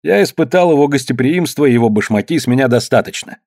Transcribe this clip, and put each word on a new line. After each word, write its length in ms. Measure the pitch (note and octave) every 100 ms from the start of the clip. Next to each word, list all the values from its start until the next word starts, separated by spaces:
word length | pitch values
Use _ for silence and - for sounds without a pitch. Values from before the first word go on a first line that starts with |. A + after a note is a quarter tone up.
Я 180 | F#3 G3+
испытал 480 | G3 - D#3+ F#3 F3
его 160 | D3 C#3+
гостеприимство, 760 | C#3+ - B2 B2 F3+ E3 -
и 80 | C#3+
его 160 | A#2 A#2
башмаки 500 | G#2+ - G#2+ - D#3+
с 80 | B2
меня 220 | B2 C3
достаточно. 680 | A#2+ - A#2+ - - - -